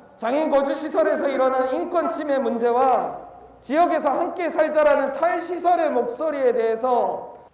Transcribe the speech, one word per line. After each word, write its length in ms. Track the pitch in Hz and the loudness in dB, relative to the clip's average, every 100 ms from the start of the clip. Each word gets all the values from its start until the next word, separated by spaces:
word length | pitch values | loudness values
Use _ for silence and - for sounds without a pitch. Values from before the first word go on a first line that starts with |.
| - - | -20 -8
장애인 340 | 220 277 311 | -4 -2 2
거주시설에서 800 | 269 277 302 302 359 302 - 285 | 2 2 -2 -4 0 0 0 0
일어난 440 | 262 262 262 262 | 0 0 0 0
인권 340 | 294 349 349 294 | -2 -2 -2 -2
침해 300 | - 302 269 | -4 -2 0
문제와 880 | 233 233 240 240 262 226 - - - - - - - | 0 0 0 2 2 2 0 -8 -14 -20 -20 -20 -4
지역에서 440 | 294 349 320 277 | 2 2 2 0
함께 380 | 262 349 349 330 | -2 -2 -4 -4
살자라는 640 | 285 311 302 302 269 269 | 0 0 4 4 4 2
탈시설의 760 | - 339 359 339 349 349 349 311 | -2 -2 -2 -4 -2 0 2 2
목소리에 640 | 254 233 - 311 294 254 | 0 -2 -4 -4 0 0
대해서 840 | 247 226 220 254 240 190 156 - - - | 2 0 0 0 0 0 -4 -10 -18 -20